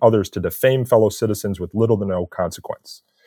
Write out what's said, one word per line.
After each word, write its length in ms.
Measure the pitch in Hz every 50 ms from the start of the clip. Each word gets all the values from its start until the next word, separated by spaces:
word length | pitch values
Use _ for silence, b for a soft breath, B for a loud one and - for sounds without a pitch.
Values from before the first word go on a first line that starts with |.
others 300 | 123 113 110 107 92 -
to 80 | - 98
defame 460 | 87 95 - - - 131 131 131 120
fellow 240 | - 123 110 110 101
citizens 500 | - - 113 107 107 - - 101 98 92
with 160 | 90 82 -
little 240 | 107 113 113 113 98
to 60 | 101
no 200 | 98 92 90 90
consequence. 800 | - - - 87 87 - - - - - - _ - - - _ _ _ _ _